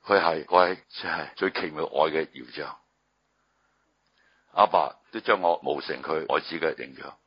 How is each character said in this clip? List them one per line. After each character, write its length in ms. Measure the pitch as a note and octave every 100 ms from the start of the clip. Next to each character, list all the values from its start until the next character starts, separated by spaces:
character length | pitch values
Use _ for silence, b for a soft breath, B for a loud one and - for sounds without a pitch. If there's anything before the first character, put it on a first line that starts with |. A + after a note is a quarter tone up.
佢 160 | - G2+
係 240 | E2+ D#2+ -
嗰 180 | F2+
位 120 | F2+ F#2 _
即 140 | - F2+
係 280 | E2 D2
最 160 | - F#2+
奇 200 | - F2
妙 140 | D2+
愛 260 | D#2+ C#2 D#2+
嘅 160 | D#2 D2+
窯 240 | C2+ B1 C#2+
匠。 220 | D2 - _ _ _ _ _ _ _ _ _ _ _ _ _ _ _ _ _
阿 140 | - G#2
爸 300 | F#2 C#2+ - _
都 80 | A2+
將 200 | A2+ G#2
我 180 | E2+ E2+
模 180 | C#2 C#2+
成 220 | - C2
佢 240 | D#2 D#2+ D2+
愛 80 | C#2+
子 180 | - D#2+
嘅 180 | D#2+ -
形 200 | C2 C2
象 200 | C2+ -